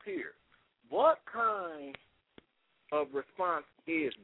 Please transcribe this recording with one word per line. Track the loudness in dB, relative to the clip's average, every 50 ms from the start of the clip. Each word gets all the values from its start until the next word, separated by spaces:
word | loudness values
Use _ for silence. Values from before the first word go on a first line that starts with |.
| -4
here. | -8 -6 -6 -6 -8 -12 _ _ _ _ _ _ _ _ _ _ _
What | 2 6 6 6 6 4 -2 -8
kind | -4 0 0 0 0 -2 -4 -6 -8 -10 -12 -12 -14 -14 _ _ _ _ _ _ _ -20 -20 _ _ _ _ _ _ _ _ -2
of | 0 0 0 0 -2
response | -6 -6 -6 _ -2 0 0 0 -2 -4 -10 _ _ _
is | -2 0 0 0 0 -4 -6